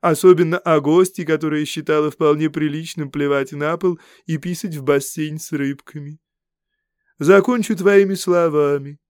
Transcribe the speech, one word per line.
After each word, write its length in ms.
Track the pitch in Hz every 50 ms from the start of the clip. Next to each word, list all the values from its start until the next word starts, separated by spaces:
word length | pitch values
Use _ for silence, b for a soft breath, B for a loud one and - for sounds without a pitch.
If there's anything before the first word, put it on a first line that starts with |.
Особенно 560 | - 180 160 - - 185 180 156 175 160 165 175
о 220 | - 175 160 151
гостьи, 440 | 139 143 156 175 190 185 - - 175
которая 400 | 147 165 156 160 156 151 151 151
считала 480 | 151 - 160 147 - 156 151 151 151 147
вполне 380 | _ 156 151 147 151 156 156
приличным 600 | 147 160 151 151 147 156 160 165 - 165 151 139
плевать 400 | - 147 143 143 143 139 139 139
на 260 | 147 143 147 151 165 165
пол 200 | 190 185 175 160 b b b b b
и 120 | - 160 151
писать 380 | - 175 180 - - 196 160
в 80 | 147 135
бассейн 560 | 131 143 139 139 - - - 156 156 151 160
с 100 | - -
рыбками. 720 | 160 147 139 139 139 135 _ - - 151 143 143 151 156 _ _ _ _ _ _ _ _ _ _ _ _ _ _ _ _ _ _ _ _
Закончу 560 | 139 151 190 202 196 - 247 240 214 - -
твоими 400 | 170 185 202 202 196 196 190 196
словами. 840 | 180 - - 175 175 170 170 147 151 147 143 143 143 139 139 147 147 _ _